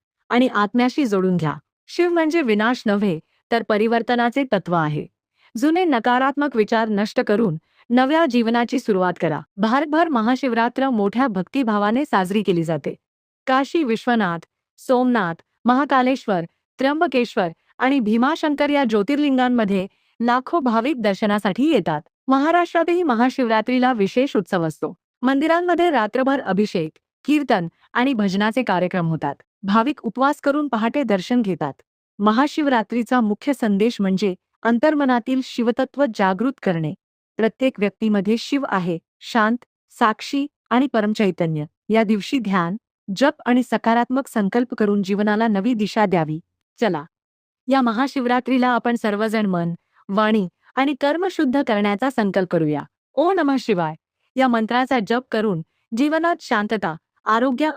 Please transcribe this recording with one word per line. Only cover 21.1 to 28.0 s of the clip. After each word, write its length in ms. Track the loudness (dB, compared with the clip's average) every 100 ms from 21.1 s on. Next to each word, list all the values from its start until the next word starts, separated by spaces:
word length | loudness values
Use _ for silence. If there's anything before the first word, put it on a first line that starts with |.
| 0 0 0 0 0 2
येतात. 300 | 2 0 -4 -6 _ -2
महाराष्ट्रातही 760 | 0 2 2 2 0 0 0
महाशिवरात्रीला 880 | 0 2 0 0 0 0 0 0 2
विशेष 420 | 2 0 0 0 0
उत्सव 260 | -2 -2
असतो. 300 | -2 -4 -8 -10 _ _
मंदिरांमध्ये 680 | 0 0 2 2 2 2 2
रात्रभर 520 | 2 0 0 0 -2
अभिषेक, 580 | 0 -2 0 -2 -6 -10 _ _ -2
कीर्तन 420 | 0 2 0 -2 -10 _
आणि 200 | -2